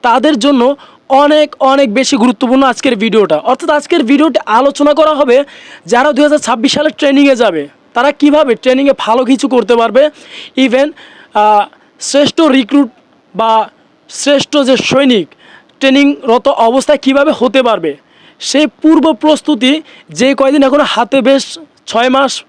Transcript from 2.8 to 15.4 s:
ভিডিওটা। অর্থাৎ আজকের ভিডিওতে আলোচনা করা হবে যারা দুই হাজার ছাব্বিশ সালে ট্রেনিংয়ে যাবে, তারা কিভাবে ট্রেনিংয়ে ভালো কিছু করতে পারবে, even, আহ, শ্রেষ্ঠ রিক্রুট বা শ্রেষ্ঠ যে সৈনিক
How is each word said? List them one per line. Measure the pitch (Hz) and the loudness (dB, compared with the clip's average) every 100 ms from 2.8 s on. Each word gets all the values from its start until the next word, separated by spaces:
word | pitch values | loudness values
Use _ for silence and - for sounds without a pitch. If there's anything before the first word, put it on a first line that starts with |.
| 277 226 | -4 -2
ভিডিওটা। | 220 214 185 151 | 0 0 0 -2
অর্থাৎ | 220 262 320 | -2 -4 -2
আজকের | 294 285 339 | -4 -2 -2
ভিডিওতে | 233 277 320 240 - | 0 0 2 -2 -2
আলোচনা | 226 277 285 285 | 0 0 0 0
করা | 294 311 | 2 0
হবে | 294 285 247 285 - - - 165 | 0 0 0 -2 -14 -20 -20 -2
যারা | 240 294 | 0 0
দুই | 262 | 0
হাজার | 294 294 | 0 -2
ছাব্বিশ | 220 240 269 | -2 -4 -2
সালে | 285 302 | -2 -4
ট্রেনিংয়ে | - 285 277 285 247 | -2 0 2 2 2
যাবে, | 226 160 143 _ _ | 0 -2 -8 _ _
তারা | 233 277 | -2 -2
কিভাবে | 285 294 294 285 | 0 0 2 0
ট্রেনিংয়ে | 226 254 262 277 - | 0 0 0 0 -2
ভালো | - 269 | -2 -2
কিছু | 247 262 269 | 0 -2 0
করতে | 247 208 233 | -2 0 0
পারবে, | 226 226 302 - - - - - | 0 0 0 -4 -20 -20 -10 -2
even, | 262 254 294 - - - - | 0 0 -2 -6 -20 -20 -8
আহ, | 214 214 208 196 _ _ _ | -2 2 2 -2 _ _ _
শ্রেষ্ঠ | - 277 285 - | -4 0 0 0
রিক্রুট | 320 269 220 285 226 _ _ _ _ 185 | 0 0 0 -2 -2 _ _ _ _ -4
বা | 226 220 208 _ _ _ _ | 0 0 -2 _ _ _ _
শ্রেষ্ঠ | - 277 285 - 294 | -8 -2 -2 0 -2
যে | 262 233 | 0 0
সৈনিক | - 254 277 226 151 _ | 0 0 0 0 -4 _